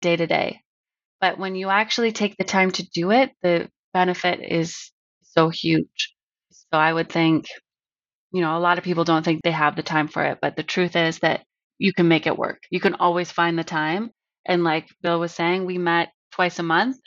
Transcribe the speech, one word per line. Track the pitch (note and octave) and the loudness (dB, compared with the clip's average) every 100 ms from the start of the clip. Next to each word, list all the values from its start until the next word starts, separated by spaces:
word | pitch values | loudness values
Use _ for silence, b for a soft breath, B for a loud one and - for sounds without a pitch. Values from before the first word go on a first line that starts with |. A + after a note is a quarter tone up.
day-to-day. | F3 E3 E3 - - - _ _ _ _ _ - | 0 0 2 0 -2 -6 _ _ _ _ _ -2
But | F#3 - | -2 -2
when | F#3+ F#3+ | -6 -4
you | F#3+ | 0
actually | G3 A3 - A#3 | 0 0 0 0
take | A3 G#3 - | 0 -4 -2
the | |
time | F#3+ G3 F#3 | -2 2 2
to | F#3 F3+ | 0 -6
do | E3+ F3 | -4 2
it, | A#3+ C4 _ | 2 2 _
the | F3+ E3+ - _ _ | 0 0 -2 _ _
benefit | F#3 F3+ F3 F3+ F3+ | 0 0 0 -2 -4
is | - E3+ E3 - - _ _ _ _ - | -4 -2 -2 -6 -18 _ _ _ _ 2
so | D#3+ | 2
huge. | E3 E3 D#3+ - - - _ _ _ _ | 0 0 0 0 -8 -10 _ _ _ _
So | _ - D#3 | _ -4 2
I | D#3+ | 2
would | E3 E3 | 2 -2
think, | E3 D#3+ D#3 - - _ _ _ _ _ _ _ | 2 2 2 0 -16 _ _ _ _ _ _ _
you | F3+ | -4
know, | D#3+ E3 | -2 0
a | |
lot | F3 F3 | 2 2
of | |
people | F3+ E3+ | 0 0
don't | E3 D#3+ | 2 2
think | E3 D#3+ | 2 0
they | E3+ | 0
have | D#3 D3+ D#3 | 0 0 0
the | |
time | - D#3 D3+ | -2 -2 -2
for | E3 | -2
it, | C#3+ - | -4 -2
but | C#3+ - | -4 -4
the | |
truth | E3 - F3 E3+ | -6 -2 0 2
is | E3 E3 | 0 0
that | E3 - - _ _ - | 0 -2 -6 _ _ -2
you | G3 | -2
can | F#3 E3+ | 4 4
make | D#3+ D#3 | 4 2
it | - | -2
work. | - - - | -4 -6 -8
You | F3+ | -2
can | G3 | -2
always | - F3 F3 E3+ | 2 0 0 -2
find | - E3+ E3 | -2 0 0
the | |
time. | D#3+ D#3+ D#3 F#3 A#3 _ _ _ - | -4 -4 -2 -4 -6 _ _ _ -2
And | F3+ | 0
like | E3+ D#3+ - _ | 0 -2 -4 _
Bill | F3 E3+ | -2 -2
was | E3+ | -2
saying, | - E3+ F#3 F#3 | -2 -2 0 -2
we | F3+ | -2
met | E3+ E3+ E3+ _ _ | 0 0 -2 _ _
twice | - F3+ E3+ | -2 -2 -2
a | |
month, | E3+ E3 A#3 C4 | 0 2 0 -4